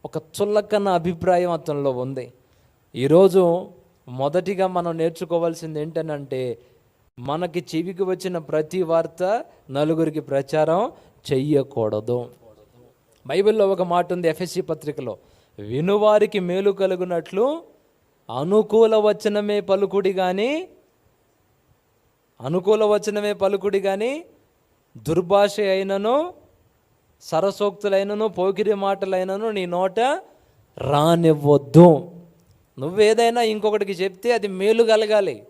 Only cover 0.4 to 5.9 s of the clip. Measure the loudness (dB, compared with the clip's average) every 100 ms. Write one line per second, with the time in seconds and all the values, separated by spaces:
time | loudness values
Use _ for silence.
0.4 | 0 0 0 -2 2 0 -2 -2 2 2
1.4 | 2 -2 -4 -2 -2 -2 -6 -8 -12 _
2.4 | _ _ _ _ _ -4 4 6 6 6
3.4 | 2 0 -4 -18 _ _ -16 -4 -2 -2
4.4 | -4 -4 -2 -2 -4 -2 -4 -4 -4 -2
5.4 | -2 -6 -10 -8 -6